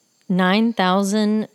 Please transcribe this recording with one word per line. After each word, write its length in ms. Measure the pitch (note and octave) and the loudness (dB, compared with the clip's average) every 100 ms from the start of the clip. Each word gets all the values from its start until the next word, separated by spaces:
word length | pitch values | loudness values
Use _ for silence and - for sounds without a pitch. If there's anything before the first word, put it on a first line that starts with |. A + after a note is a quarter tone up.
| _ _ - | _ _ -4
nine 440 | F#3 F#3 G#3 A3+ | 0 2 2 0
thousand 760 | G#3+ F#3 F#3+ G3 G#3+ G#3+ G#3+ - | 0 0 0 0 -2 0 -2 -4